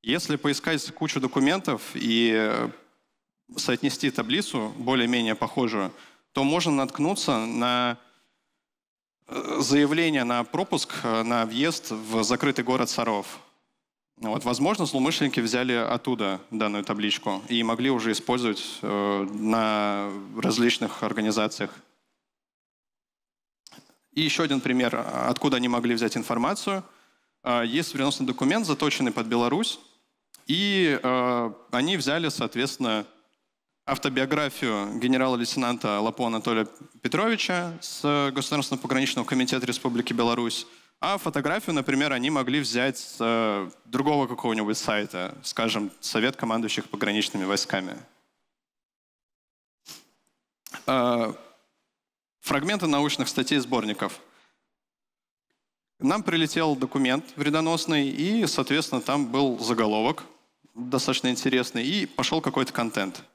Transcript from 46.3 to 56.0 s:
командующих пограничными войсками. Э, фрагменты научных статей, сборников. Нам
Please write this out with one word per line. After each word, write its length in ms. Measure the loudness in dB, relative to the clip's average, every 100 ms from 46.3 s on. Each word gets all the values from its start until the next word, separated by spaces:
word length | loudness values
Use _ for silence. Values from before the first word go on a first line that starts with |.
| 0
командующих 540 | -2 0 0 -4 -6
пограничными 560 | -2 0 0 0 -2 0
войсками. 520 | 0 0 -4 -4 -12 -18 _ _ _ _ _ _ _ _ _ _ _ _ _ _ _ _ _ -20 -20 _ _ _ _ _ _ -18 -8 0
Э, 480 | 2 2 2 0 -6 -16 _ _ _ _ _ _ _ _ _
фрагменты 440 | -2 0 0 0 2
научных 440 | 2 2 0 -2
статей, 280 | -2 2 0
сборников. 640 | 2 0 0 -4 -4 -6 -18 _ _ _ _ _ _ _ _ _ _ _ _ _ _ _ _
Нам 220 | _